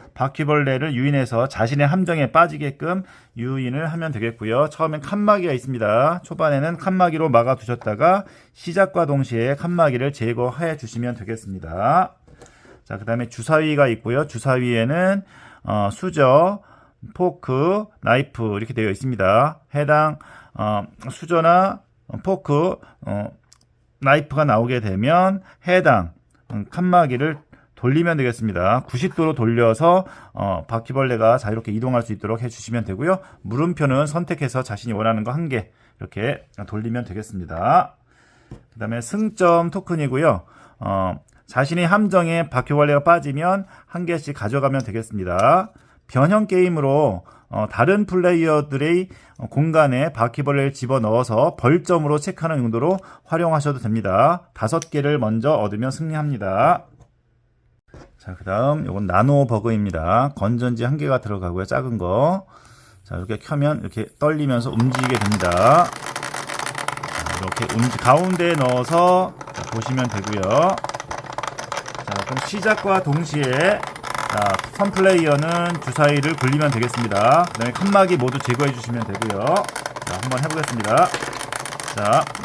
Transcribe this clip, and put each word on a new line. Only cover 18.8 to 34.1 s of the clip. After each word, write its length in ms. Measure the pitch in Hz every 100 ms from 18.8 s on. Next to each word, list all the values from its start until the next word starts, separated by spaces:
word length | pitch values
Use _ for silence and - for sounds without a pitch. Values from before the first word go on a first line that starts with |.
| 107
있습니다. 680 | 101 131 110 95 110 147 160 _
해당, 460 | 143 147 151 156 156 - - - -
어, 280 | 107 104 - - 123
수저나 720 | - 156 170 165 180 190 202 _ _ - 110
포크, 540 | 185 190 170 147 180 - - -
어, 280 | - 101 107 - _ _ _ _ _ -
나이프가 460 | 135 151 147 139 147
나오게 340 | 110 120 127
되면 640 | 107 95 127 170 190 196 - _ 180
해당, 460 | 185 160 110 85 - _ _ -
음, 140 | 107 98
칸막이를 680 | 175 180 180 147 127 156 143 _ - _ -
돌리면 420 | 123 151 170 156
되겠습니다. 680 | 123 113 110 87 92 120
구십 320 | - 123 180 -
도로 180 | 160
돌려서, 720 | 143 113 117 117 113 165 185 185 - -
어, 300 | - 98 90 -
바퀴벌레가 720 | 113 117 131 131 113 110 131
자유롭게 340 | 107 110 110
이동할 320 | 107 127 123
수 100 | 113
있도록 280 | 107 104 110
해주시면 440 | 123 - - 117 95
되고요. 340 | 95 160 190 - -
물음표는 640 | 95 123 170 151 143 135
선택해서 580 | 147